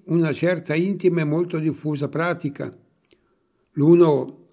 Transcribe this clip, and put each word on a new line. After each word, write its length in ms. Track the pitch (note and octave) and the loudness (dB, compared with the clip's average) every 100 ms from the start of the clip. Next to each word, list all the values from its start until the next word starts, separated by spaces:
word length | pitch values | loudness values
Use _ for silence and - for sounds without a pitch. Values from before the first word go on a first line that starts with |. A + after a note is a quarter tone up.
| - | -2
una 260 | E3 D#3+ | 0 0
certa 420 | B2+ E3+ F3 - | 0 -2 -2 -2
intima 480 | D#3 F#3+ F3 F3+ E3+ | -2 -2 0 0 0
e 40 | D3+ | 0
molto 320 | D#3 F3 E3 | -2 -2 -4
diffusa 500 | D#3 D3 D3+ C#3+ C#3+ | -4 -4 -6 -6 -6
pratica. 680 | D3 F3 E3+ D3 - - - _ _ _ _ _ _ _ _ _ | -4 -4 -4 -8 -8 -12 -14 _ _ _ _ _ _ _ _ _
L'uno, 760 | - D3 E3+ E3 C3+ C3 - _ | 0 4 6 6 2 -2 -10 _